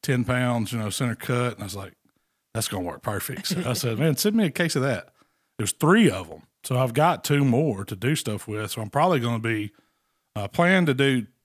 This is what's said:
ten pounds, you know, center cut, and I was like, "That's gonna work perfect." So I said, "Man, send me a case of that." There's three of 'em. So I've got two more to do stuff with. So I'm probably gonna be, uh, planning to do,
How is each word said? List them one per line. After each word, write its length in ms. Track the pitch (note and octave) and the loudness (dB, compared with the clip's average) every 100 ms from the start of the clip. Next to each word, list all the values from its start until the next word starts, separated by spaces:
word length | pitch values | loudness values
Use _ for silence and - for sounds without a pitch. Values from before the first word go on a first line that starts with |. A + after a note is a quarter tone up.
ten 220 | - B2+ | 0 -2
pounds, 480 | B2 B2 B2 A#2+ G#2+ | 0 0 0 0 -2
you 60 | A#2+ | -4
know, 120 | G#2+ | -4
center 260 | - B2 A2 | -4 -4 -4
cut, 380 | - B2 B2 | -4 -2 -2
and 80 | A2+ | -4
I 40 | G2 | -10
was 100 | F#2+ | -10
like, 180 | F#2+ _ _ _ _ _ _ | -14 _ _ _ _ _ _
"That's 140 | A2+ - | -6 -6
gonna 160 | G2 | -6
work 180 | F2 - | -8 -8
perfect." 460 | - G2+ - C3 - | -6 -6 -6 -8 -6
So 140 | F3+ D3 | -4 -2
I 40 | |
said, 260 | A#2+ B2 A2+ | -2 -2 0
"Man, 180 | D#3+ D3 | 0 2
send 200 | G#3 A3 | 2 2
me 100 | F#3+ | 0
a 40 | |
case 260 | - E3 C#3+ | 0 -2 0
of 60 | |
that." 280 | C3+ G#2+ - _ _ _ _ _ | 0 -2 -6 _ _ _ _ _
There's 140 | G#2 | -6
three 360 | - D#3 G3+ F#3+ | 0 4 6 6
of 200 | F2+ D#2+ | 4 -8
'em. 120 | D#2+ _ _ | -16 _ _
So 140 | - B2+ | -4 0
I've 160 | C3 | 0
got 300 | A#2 D#3+ D#3+ | 4 2 2
two 200 | - C#3+ | 0 2
more 400 | C#3 A#2+ D#3 G2 | 4 2 2 -2
to 100 | G2 | -6
do 220 | G2 A#2 D3+ | -4 -2 -2
stuff 320 | - G#2 - | -4 -8 -6
with. 220 | G#2+ G#2+ | -6 -6
So 100 | - | -6
I'm 80 | G#2+ | -4
probably 300 | C#3 E3+ D#3+ | 0 2 2
gonna 180 | A#2 A#2 | 0 -2
be, 340 | A2+ A2 G#2 _ _ _ _ _ _ | -2 -2 -4 _ _ _ _ _ _
uh, 140 | - G2+ | -8 -6
planning 380 | - E3+ F#3+ E3+ | 2 4 4 4
to 80 | |
do, 320 | C3 C#3 C3 G#2 _ | 4 4 2 -2 _